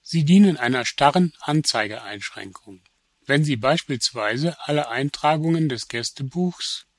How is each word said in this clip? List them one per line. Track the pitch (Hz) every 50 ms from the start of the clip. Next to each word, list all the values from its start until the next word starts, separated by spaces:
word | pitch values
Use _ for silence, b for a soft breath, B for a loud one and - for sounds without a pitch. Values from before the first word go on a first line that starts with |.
Sie | _ - - 165 151
dienen | 147 180 196 202 190 156
einer | - 123 120 131 127 117
starren | - - - 139 147 - 180 180 165 - _
Anzeigeeinschränkung. | - - 147 156 143 - - 117 107 101 107 120 113 101 104 98 - - - 104 98 98 92 - _ 104 98 92 _ _ _ _ _ _ _ _ _
Wenn | - 139 143 156
Sie | 147 139
beispielsweise | 113 120 131 156 175 - - 139 117 - - - 120 104 104 113 127 151 170 160 - -
alle | - 151 147 147 117
Eintragungen | 117 123 139 147 - - - 151 160 156 156 165 165 165 160 143
des | 127 117 -
Gästebuchs | _ - 117 117 - - - 139 131 - 175 180 180 175 - - - - - - _ _